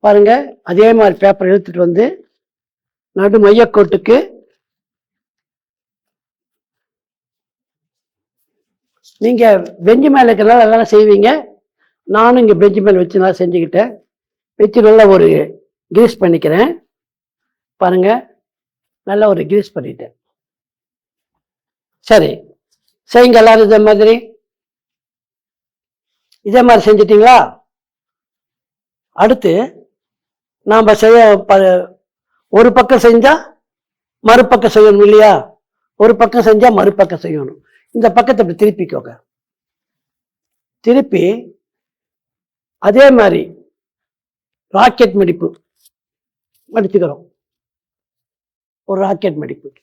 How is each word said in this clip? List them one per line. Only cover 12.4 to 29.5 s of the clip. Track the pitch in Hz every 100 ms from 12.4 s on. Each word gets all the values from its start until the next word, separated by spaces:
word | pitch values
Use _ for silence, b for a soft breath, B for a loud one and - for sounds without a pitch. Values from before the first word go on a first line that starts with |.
இங்க | 226 175
பெஞ்சு | 202 190
மேல | 196 190
வச்சு | 180 196
நல்லா | 185 175
செஞ்சுக்கிட்டேன். | 180 175 165 180 240 - _ _ _ _ _ _
வச்சு | 208 240 214
நல்லா | 220 208
ஒரு | 190 165 156 147 - _ _ _
கிரீஸ் | 180 233 233
பண்ணிக்கிறேன். | 190 165 160 165 269 339 _ _ _ _ _ _ _ _ _ _
பாருங்க, | 185 185 190 240 _ _ _ _ _ _ _ _ -
நல்லா | 202 214
ஒரு | 175 156
கிரீஸ் | 208 202
பண்ணிட்டேன். | - 123 170 - _ _ _ _ _ _ _ _ _ _ _ _ _ _ _ _ _ _ _ -
சரி, | 220 147 - _ _ _ _ _ _ _
செய்யுங்க | 240 247 233
எல்லாரும் | 220 220 208
இதே | 214 214
மாதிரி. | 208 214 233 226 _ _ _ _ _ _ _ _ _ _ _ _ _ _ _ _ _ _ _ _ _ 208
இதே | 240 247
மாதிரி | 226 214
செஞ்சிட்டீங்களா? | 208 208 208 233 247 143 - _ _ _ _ _ _ _ _ _ _ _ _ _ _ _ -
அடுத்து | 208 254 190